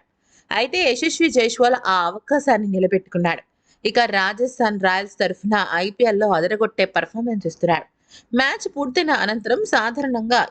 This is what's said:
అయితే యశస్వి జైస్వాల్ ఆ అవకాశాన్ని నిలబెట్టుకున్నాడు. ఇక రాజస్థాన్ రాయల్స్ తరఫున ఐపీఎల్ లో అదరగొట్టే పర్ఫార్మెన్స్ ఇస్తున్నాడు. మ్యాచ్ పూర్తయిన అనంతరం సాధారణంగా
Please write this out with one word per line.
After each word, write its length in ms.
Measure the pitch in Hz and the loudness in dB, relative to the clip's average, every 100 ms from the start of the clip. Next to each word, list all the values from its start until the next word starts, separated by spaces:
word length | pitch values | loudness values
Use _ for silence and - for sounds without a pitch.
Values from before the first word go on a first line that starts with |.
| _ _ _ _ _ | _ _ _ _ _
అయితే 380 | 208 254 359 311 | -2 -2 0 0
యశస్వి 380 | 247 320 - 330 | 0 -2 0 2
జైస్వాల్ 460 | 240 226 240 247 254 - | 2 0 2 2 2 0
ఆ 200 | 185 175 | 0 0
అవకాశాన్ని 600 | 196 - 285 277 214 208 | -4 -2 0 2 2 2
నిలబెట్టుకున్నాడు. 760 | 185 185 190 - 180 170 - - _ _ _ 208 | 0 2 0 -2 -2 -2 -2 -8 _ _ _ -2
ఇక 120 | 226 | 2
రాజస్థాన్ 800 | 226 202 190 208 247 - 226 208 | 2 0 -2 -2 -4 0 -2 0
రాయల్స్ 400 | 185 190 202 - | 0 0 -4 -4
తరఫున 460 | 185 190 202 208 185 | -4 -2 0 0 0
ఐపీఎల్ 460 | 165 190 202 233 202 | -2 -4 0 2 2
లో 100 | 214 | 2
అదరగొట్టే 560 | 170 180 214 220 - 185 | 2 0 0 -2 0 0
పర్ఫార్మెన్స్ 600 | 170 170 220 233 214 165 | 0 -4 -6 -4 -4 -4
ఇస్తున్నాడు. 380 | - 175 160 - _ _ - _ 240 | -2 0 0 -4 _ _ -20 _ 0
మ్యాచ్ 420 | 269 440 392 285 | 0 -2 -8 -6
పూర్తయిన 340 | 269 302 311 | -4 -2 0
అనంతరం 540 | 254 196 220 208 269 427 | 0 0 -4 -2 -2 0
సాధారణంగా 840 | 262 214 240 277 233 226 240 - | 0 0 -2 -4 -4 0 0 0